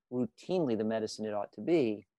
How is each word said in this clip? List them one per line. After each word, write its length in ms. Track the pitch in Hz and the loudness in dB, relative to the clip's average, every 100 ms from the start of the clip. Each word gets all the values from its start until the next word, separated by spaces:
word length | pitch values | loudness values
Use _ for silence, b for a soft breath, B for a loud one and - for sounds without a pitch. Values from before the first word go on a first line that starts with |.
| _ | _
routinely 640 | 123 117 - - 185 147 107 | -4 -4 -6 -2 0 2 2
the 60 | |
medicine 420 | 110 110 110 - 107 | 0 0 -2 -4 -4
it 80 | |
ought 200 | 104 101 | -4 -6
to 80 | - | -6
be 440 | 120 170 120 104 - | 2 4 4 0 -8